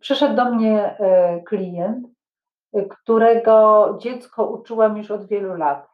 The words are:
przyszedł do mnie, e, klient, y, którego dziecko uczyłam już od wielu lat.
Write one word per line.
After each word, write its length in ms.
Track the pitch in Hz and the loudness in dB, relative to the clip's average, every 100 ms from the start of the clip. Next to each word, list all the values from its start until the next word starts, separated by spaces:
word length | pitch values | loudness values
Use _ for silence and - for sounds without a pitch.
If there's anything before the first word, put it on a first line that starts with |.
przyszedł 360 | - 269 285 220 | -4 -2 0 0
do 80 | |
mnie, 540 | 247 233 220 214 202 - | 0 0 0 0 -2 -2
e, 420 | 196 185 175 170 | 2 2 2 -2
klient, 640 | 170 208 185 175 180 240 240 _ _ _ _ _ _ 214 | -6 -8 -8 -6 -6 -8 -12 _ _ _ _ _ _ -8
y, 100 | 196 | -8
którego 960 | - - 226 226 226 226 220 214 214 208 208 | -12 -2 2 4 4 4 4 6 6 4 -2
dziecko 460 | 233 254 - - 220 | -8 -10 -14 -6 -4
uczyłam 500 | 226 - 226 220 208 | -4 -10 0 0 0
już 140 | 208 | -10
od 160 | 208 196 | -10 -6
wielu 280 | 208 190 | -6 -6
lat. 340 | 180 151 - - | -4 -4 -4 -10